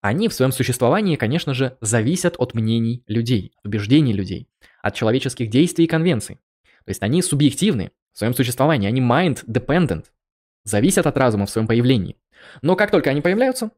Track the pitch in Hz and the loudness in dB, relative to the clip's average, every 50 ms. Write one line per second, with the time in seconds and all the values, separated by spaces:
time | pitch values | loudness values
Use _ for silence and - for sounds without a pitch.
0 | - 101 113 170 226 220 - - 127 131 127 - 123 - 123 - 123 120 147 208 | 0 0 0 0 0 -2 0 0 0 0 0 0 -2 -2 0 0 2 2 2 2
1 | 214 190 156 - - 107 135 170 - - 135 120 135 131 - _ - 104 110 117 | 2 0 0 0 0 -2 -2 -2 -2 -4 -4 -2 -4 -4 -4 _ -6 -2 0 0
2 | 107 123 170 180 - 175 - - 127 123 - 117 110 110 113 117 113 113 120 123 | 0 0 -2 0 -2 -2 0 0 -4 -2 -2 -2 -2 0 0 0 0 -2 -4 -6
3 | _ _ 107 113 117 113 127 104 92 - _ _ _ 104 107 110 104 104 131 156 | _ _ -4 -2 0 0 0 -2 -2 -6 _ _ _ -6 -6 -4 0 2 4 4
4 | 156 127 107 98 98 95 92 - 123 _ _ _ _ _ _ _ - 101 - - | 4 2 0 -2 -4 -6 -8 -12 -12 _ _ _ _ _ _ _ -6 -6 -4 0
5 | 113 110 113 135 - 135 - - 123 107 107 127 160 175 - - 165 165 165 160 | 0 0 0 0 -2 -4 -4 -4 -6 0 2 2 2 2 2 0 0 2 2 0
6 | 165 180 160 110 - - - _ _ _ _ _ _ _ _ _ _ - - - | 2 0 0 -2 -4 -8 -16 _ _ _ _ _ _ _ _ _ _ -10 -6 -4
7 | - 107 131 180 175 - 147 139 147 139 127 - 180 214 180 110 87 - _ _ | -2 0 0 0 0 0 0 2 2 2 2 2 0 0 0 0 -4 -8 _ _
8 | _ _ _ - 104 113 123 - 131 117 123 - 131 151 165 131 98 98 117 131 | _ _ _ -4 -4 -2 0 0 -2 -2 0 0 2 2 2 2 0 0 0 0
9 | 127 120 120 147 185 175 127 - - - 113 127 - - 139 175 180 127 92 78 | 2 2 2 2 2 0 -2 -4 -8 -4 -4 -4 -2 0 0 2 2 0 -2 -4
10 | - _ _ _ _ _ _ _ _ _ _ _ _ 104 - 104 123 180 190 196 | -8 _ _ _ _ _ _ _ _ _ _ _ _ -2 0 2 2 4 2 2
11 | 170 151 - 147 131 123 107 101 98 98 - 113 110 110 113 117 120 123 127 113 | 2 2 2 2 2 2 2 0 -2 -2 -2 -4 0 0 2 2 4 2 2 2
12 | 87 - - _ _ _ _ _ - - - - - 151 185 180 208 202 - 180 | 0 -4 -10 _ _ _ _ _ -20 -20 -18 -4 0 0 2 2 2 2 2 2
13 | - - 135 147 147 175 190 214 254 262 254 - 226 220 _ | 2 2 0 0 0 0 2 2 2 0 0 -2 -6 -8 _